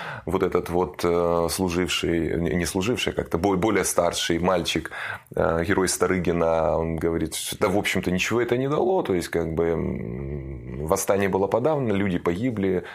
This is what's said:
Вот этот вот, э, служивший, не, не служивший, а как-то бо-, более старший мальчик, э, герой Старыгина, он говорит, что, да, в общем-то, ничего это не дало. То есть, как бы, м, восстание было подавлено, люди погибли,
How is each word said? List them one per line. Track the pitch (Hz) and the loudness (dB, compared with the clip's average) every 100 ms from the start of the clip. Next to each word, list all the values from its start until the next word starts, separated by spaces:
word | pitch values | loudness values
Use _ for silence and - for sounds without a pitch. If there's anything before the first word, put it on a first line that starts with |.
| - - - | -10 -10 -4
Вот | 95 | 0
этот | 92 90 - | 2 2 0
вот, | 87 90 - | 0 0 0
э, | 87 87 85 85 85 | 2 2 4 2 0
служивший, | 87 92 85 87 - 82 85 80 82 | 0 0 0 -2 -2 0 0 0 0
не, | 82 87 | 0 0
не | 85 | 0
служивший, | 95 98 123 - | -2 0 0 -2
а | - | -2
как-то | - 87 | -2 0
бо-, | 101 95 | 2 2
более | 110 98 | 2 2
старший | 90 - 85 - - 82 | 2 2 2 0 0 0
мальчик, | 90 90 82 82 - - - - - | 2 2 0 -2 -4 -8 -10 -10 -8
э, | 82 85 82 | 0 0 2
герой | 85 95 92 | 2 2 2
Старыгина, | - 90 92 87 85 82 82 78 80 | 2 2 2 2 2 2 2 2 0
он | 82 82 | 0 -2
говорит, | 85 82 - | -2 0 -2
что, | - - - | -6 -8 -2
да, | 104 | 0
в | 98 | 0
общем-то, | 98 98 90 | 0 -2 0
ничего | 90 - 113 | 0 0 0
это | 117 123 | 2 0
не | 135 | 0
дало. | 151 - 185 | 0 2 0
То | - | 0
есть, | 92 82 | -2 0
как | 85 82 | -2 -2
бы, | 80 | 0
м, | 82 82 78 71 58 60 69 71 67 65 62 64 78 | 0 0 -2 -4 -6 -8 -8 -8 -8 -12 -10 -8 -2
восстание | 95 - 98 98 | 0 2 2 2
было | 95 95 | 2 2
подавлено, | 113 143 147 120 | 2 2 2 0
люди | 98 101 87 | 0 2 0
погибли, | 87 87 127 107 95 92 - | 0 0 -2 0 0 0 -4